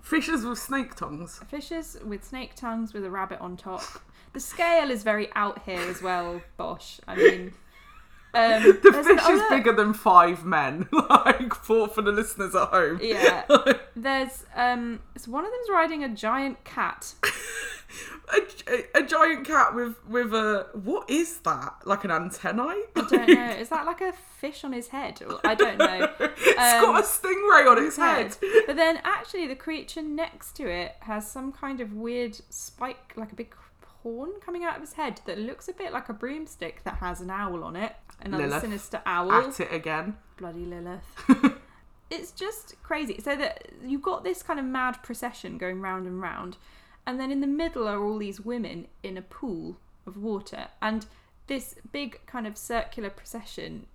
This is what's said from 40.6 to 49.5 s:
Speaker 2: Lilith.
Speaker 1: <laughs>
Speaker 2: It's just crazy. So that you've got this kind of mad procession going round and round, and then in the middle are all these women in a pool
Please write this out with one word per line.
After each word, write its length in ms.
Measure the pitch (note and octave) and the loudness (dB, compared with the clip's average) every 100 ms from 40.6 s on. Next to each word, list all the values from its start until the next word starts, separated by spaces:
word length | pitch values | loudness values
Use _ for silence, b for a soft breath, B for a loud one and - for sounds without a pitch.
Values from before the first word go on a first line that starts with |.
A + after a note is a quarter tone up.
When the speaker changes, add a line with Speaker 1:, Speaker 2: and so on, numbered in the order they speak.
| F3 | -12
Speaker 2:
Lilith. 360 | F3 F3 F3+ - - - | -12 -12 -14 -16 -16 2
Speaker 1:
<laughs> 300 | B3+ C4+ - b b - _ _ | 4 4 -2 b b -20 _ _
Speaker 2:
It's 200 | E4 E4+ | -12 -12
just 420 | - F#4 A4 - - | -10 -10 -10 -16 -20
crazy. 380 | - D#4 C#4+ - | -8 -6 -6 -8
So 120 | A3+ C#4 | -6 -4
that 320 | C#4+ - - - B3 | -4 -6 -16 -18 -8
you've 160 | C#4 | -6
got 220 | E4 F#4 | -4 -4
this 180 | - F4+ | -6 -8
kind 180 | - D4+ | -6 -6
of 60 | C4 | -4
mad 320 | C4 B3+ B3 | -4 -4 -6
procession 560 | - A#3 B3 A#3 F3 E3+ | -12 -10 -10 -10 -14 -8
going 200 | F3+ F#3 | -8 -6
round 280 | F#3+ F#3 F#3 | -8 -8 -8
and 120 | F3+ | -8
round, 380 | F3+ - F3+ F3 b b b b - | -8 -8 -12 -14 b b b b -10
and 140 | B3+ | -6
then 100 | C4 | -4
in 80 | C#4 | -2
the 60 | C#4 | -2
middle 420 | C#4+ E4 D4+ A3 | -2 -4 -4 -4
are 160 | G3+ | -2
all 140 | G#3 G#3+ | -4 -4
these 240 | G3+ G3 | -8 -10
women 460 | G#3 A#3+ G3+ E3+ - - | -8 -6 -6 -10 -16 -16
in 120 | G3 F#3+ | -14 -14
a 60 | |
pool 560 | F3+ - C4+ | -16 -12 -8